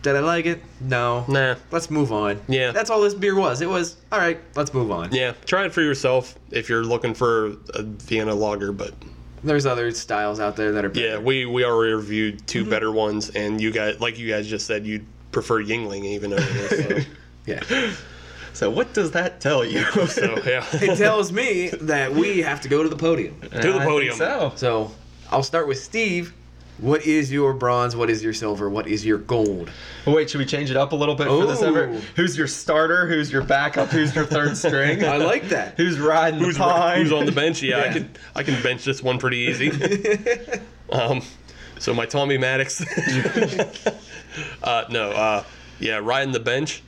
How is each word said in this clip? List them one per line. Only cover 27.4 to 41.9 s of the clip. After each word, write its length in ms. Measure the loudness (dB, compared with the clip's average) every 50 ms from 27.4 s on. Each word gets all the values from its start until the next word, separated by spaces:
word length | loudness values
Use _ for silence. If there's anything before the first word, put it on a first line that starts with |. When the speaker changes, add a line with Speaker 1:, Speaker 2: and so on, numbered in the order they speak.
| 2 2 2
Speaker 1:
bronze? 420 | 2 2 2 2 2 2 0 0
What 140 | 0 2 2
is 120 | 2 0 0
your 100 | -4 -4
silver? 360 | -2 -2 -2 -2 -2 -2 -2
What 180 | -2 -2 -2
is 160 | -2 -2 -2 2
your 120 | 2 2
gold? 540 | 2 2 0 2 2 2 2 0 -2 -6 -10 -12 -16 -16 -16 -16 -4 0
Speaker 3:
Well, 100 | 4 4
wait, 140 | 4 4 2
should 80 | -2 -4
we 60 | -2
change 240 | -2 -2 -2 -2 0
it 80 | 2
up 140 | 2 2 2
a 40 | 2
little 200 | 0 2 0 2
bit 120 | 0 2
for 180 | 2 4 4 4
this 140 | 2 2 2 2
Speaker 1:
Ooh. 40 | 4
Speaker 3:
effort? 340 | 4 2 2 0 -2 -6 -8 -6 -2
Who's 220 | 0 0 0 2
your 100 | 0 -2
starter? 600 | -2 -2 -6 -2 2 4 4 4 4 4 2 2
Who's 240 | 2 2 0 0 0
your 120 | 0 -2 2
backup? 460 | 2 2 2 2 2 0 0 0 2
Who's 240 | 2 2 2 2 2
your 100 | 0 0
third 300 | 2 2 2 2 2 0
string? 460 | 2 0 2 2 4 2 2 2 2 2
Speaker 1:
<laughs> 20 |
I 120 | 2 2
like 320 | 2 4 2 2 0 0 -2
that. 260 | -2 -2 -2 -4 0
Speaker 3:
Who's 220 | 0 0 0 2 2
riding 400 | 2 4 6 6 4 4 4 2
Speaker 2:
Who's 180 | 0 0 2
Speaker 3:
the 60 | 2 4
pine? 380 | 4 4 6 4 4 4 4
Speaker 2:
who's 100 | 4 4
on 140 | 4 4 2
the 60 | 2
bench? 300 | 2 2 2 2 0 0 0
Yeah, 140 | 0 2
I 80 | 2 0
Speaker 1:
Yeah. 80 | 0 -2
Speaker 2:
can, 160 | -4 -4 -6 -12 -20 -20 -10 -6
I 80 | -4 -2
can 180 | 0 0 0 0
bench 200 | -2 -2 -2 -2
this 180 | -4 -4 -2
one 160 | 0 0 0
pretty 200 | 2 0 0 0
easy. 340 | 0 0 -2 0 0 0 0
Speaker 1:
<laughs> 1200 | 0 0 0 0 0 0 2 0 0 0 0 -2 -2 -2 -2 -8 -8 -8 -8 -14 -20 -20 -8 -2
Speaker 2:
Um, 300 | -2 0 0 0 0 -2 -4 -8 -18 -20 -20 -20 -20 -20 -20 -18 -14 -8
so 140 | -4 -2